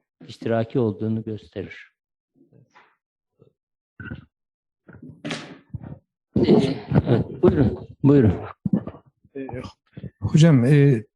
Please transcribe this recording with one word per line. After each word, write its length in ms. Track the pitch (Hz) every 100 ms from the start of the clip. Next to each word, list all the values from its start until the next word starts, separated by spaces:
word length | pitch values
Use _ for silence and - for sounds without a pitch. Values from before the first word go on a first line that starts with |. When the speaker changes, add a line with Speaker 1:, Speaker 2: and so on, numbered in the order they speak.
| _ _ -
Speaker 1:
iştiraki 500 | - 113 113 113 139
olduğunu 440 | 113 101 110 110
gösterir. 680 | 110 107 - 104 85 - - _ _ _ _ _ _ _ _ _ _ _ _ _ _ _ _ _ _ _ _ - - - - _ _ _ _ _ _ - - - - - - - _ - - - _ _ _ -
E, 140 | - - - - - 135 151
evet, 340 | 113 - -
buyurun, 460 | 180 165 113 - - -
buyurun. 300 | 139 143 110 85 - - - - - - _ _ _ 139
Speaker 2:
E, 100 | 135 123 120 _ _ - - -
hocam, 440 | 101 160 165 135
e, 400 | 120 147 143 117 -